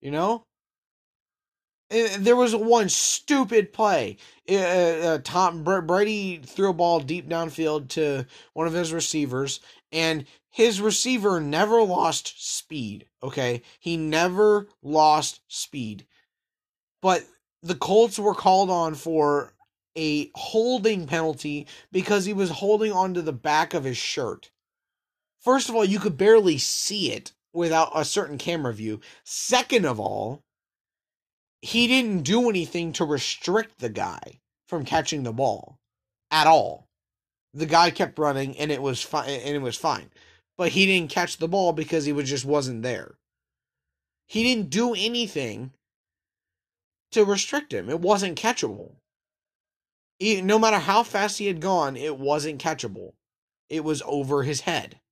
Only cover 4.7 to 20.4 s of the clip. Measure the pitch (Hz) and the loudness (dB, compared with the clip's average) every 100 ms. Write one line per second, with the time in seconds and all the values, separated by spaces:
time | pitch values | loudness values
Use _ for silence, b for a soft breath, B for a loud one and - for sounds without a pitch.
4.7 | 185 175 160 165 156 131 175 185 170 156 | 2 2 2 0 0 -2 2 2 0 -2
5.7 | 196 160 180 208 214 196 170 127 - 196 | -2 2 0 2 0 -4 -8 -12 -2 0
6.7 | 170 175 170 135 175 147 165 165 - 160 | 2 2 0 0 -8 -6 -6 -6 -4 -2
7.7 | 151 135 - 156 135 131 B B - 165 | -2 -4 -2 -2 -2 -6 B B -6 -4
8.7 | 165 170 165 160 156 143 127 135 - B | -2 -4 -4 -4 -2 -2 -2 -4 -6 B
9.7 | B _ 160 165 160 131 b _ - 226 | B _ -2 0 -2 -6 b _ 2 2
10.7 | 190 208 196 240 254 202 180 151 151 208 | 4 0 0 0 0 2 0 0 0 2
11.7 | 233 214 180 170 151 - - - - - | 4 2 2 0 0 -6 -12 -8 -8 -8
12.7 | 156 113 107 - _ 135 139 127 120 b | -8 -8 -10 -16 _ -8 -4 -2 -2 b
13.7 | b - 165 156 156 175 180 214 208 202 | b -6 -4 -2 0 0 4 4 4 0
14.7 | _ 139 151 156 151 147 - _ - - | _ -2 4 6 6 0 -8 _ -12 -10
15.7 | 143 113 104 - _ _ _ _ _ _ | -8 -10 -10 -16 _ _ _ _ _ _
16.7 | _ _ _ 185 175 - _ _ _ 170 | _ _ _ 0 0 -2 _ _ _ -8
17.7 | 165 - 196 226 - 208 208 202 190 190 | -6 2 4 4 2 -2 2 4 4 4
18.7 | 180 165 151 165 160 147 147 139 _ _ | 0 -2 -4 -2 2 4 2 -2 _ _
19.7 | _ _ - 156 151 139 - | _ _ -6 -2 -2 -4 -10